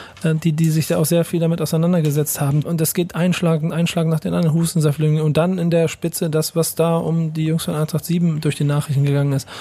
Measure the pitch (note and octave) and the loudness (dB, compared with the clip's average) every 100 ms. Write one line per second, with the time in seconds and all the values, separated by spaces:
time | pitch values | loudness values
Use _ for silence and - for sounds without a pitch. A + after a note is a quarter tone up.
0 | - - D#3+ D#3+ E3 D#3 E3 D#3 - E3+ | -20 -6 -2 0 0 0 2 2 0 0
1 | D3+ E3+ E3 F3 E3 E3 D3+ E3 E3+ F3+ | 2 2 2 0 0 0 -2 0 2 2
2 | D3+ D3 D3 - C#3+ D3 C#3+ E3+ D#3+ - | 2 0 -2 -2 0 0 0 -2 -2 -2
3 | F3 E3 F3+ E3+ E3+ D#3+ D#3+ D#3 E3+ F3 | -4 0 0 2 0 0 0 -2 -2 0
4 | D#3+ D#3+ F#3 F3 E3 E3 E3 D#3+ D3+ C#3+ | 0 0 0 0 2 2 0 2 0 2
5 | D3+ D3+ D#3 D3+ F3 F#3 E3+ E3+ D#3+ - | 0 2 2 2 2 0 0 2 0 -2
6 | E3+ - E3+ D#3 D#3 E3 D#3+ - E3 E3 | -6 -4 -2 -2 -2 -2 -2 0 0 0
7 | D#3+ E3 D#3+ D#3+ D#3 D#3+ - D#3 D#3 D#3 | 0 0 -2 -2 0 0 -2 -2 -2 -2
8 | - F3 E3+ D#3 D3+ - C#3+ D3 - C#3 | -2 0 0 0 -2 -2 0 0 0 0
9 | C#3+ C#3+ C#3+ C#3 - - | 2 2 0 -2 -4 -12